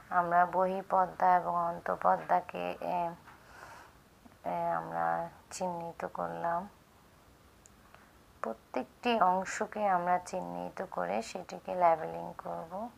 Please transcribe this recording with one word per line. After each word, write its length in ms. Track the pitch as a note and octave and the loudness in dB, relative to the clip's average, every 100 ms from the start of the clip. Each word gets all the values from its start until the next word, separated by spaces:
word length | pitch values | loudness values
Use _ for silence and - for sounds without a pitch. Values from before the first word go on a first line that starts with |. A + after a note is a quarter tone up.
| - | -2
আমরা 360 | F3+ F3 F3 F3 | 0 4 4 4
বহিঃপর্দা 880 | F3 F#3 F#3+ F#3+ F#3+ F3+ E3 F#3 F3+ | 4 2 0 2 2 2 4 4 6
এবং 180 | E3+ F3 | 4 0
অন্তঃপর্দাকে, 1200 | E3+ E3+ F3 F3+ F3+ F#3 E3 F3+ - F3+ F3 F3 | 0 -4 -4 0 2 2 2 0 0 -6 -6 -4
এ, 300 | F3 F3 E3+ F3 - - - - - - - - _ _ - - | -4 -2 -4 -8 -18 -20 -20 -20 -20 -20 -20 -20 _ _ -20 -12
এ, 260 | - F3 E3+ E2 | -6 -2 -2 -2
আমরা 520 | E2 - E3 E3 E2+ D#2+ - | -2 -2 0 0 -4 -10 -14
চিহ্নিত 560 | - F#3 E3+ E3+ - F#3 | -6 -6 -6 -8 -8 -8
করলাম। 600 | - F3 E3 E3+ E3+ G3+ - _ _ - - - - - - - - - - - _ _ - | -4 -6 -4 -2 -2 -6 -16 _ _ -20 -20 -20 -20 -20 -20 -20 -20 -20 -20 -20 _ _ -10
প্রত্যেকটি 800 | A3+ A3+ _ - - - A#3+ A3+ | -8 -8 _ -8 -8 -4 0 4
অংশকে 680 | F#3 F#3 F#3 - G#3+ G#3+ G#3 | 4 4 0 -4 -6 0 2
আমরা 300 | F3+ F3 F3+ | 2 2 0
চিহ্নিত 640 | - F#3 F3 F3 F3+ - F#3+ | 0 -8 -6 -6 -8 -8 -8
করে 320 | - F3 G3+ | -4 -2 -2
সেটিকে 520 | - F#3+ - F3+ - | -4 -10 -10 -12 -6
লেবেলিং 600 | F#3 F3 D#3+ E3 E3+ E3+ E3+ | 4 4 4 0 -8 -10 -10
করব। 500 | F3 E3+ E3 F#3 A#3 | -10 -8 -8 -10 -10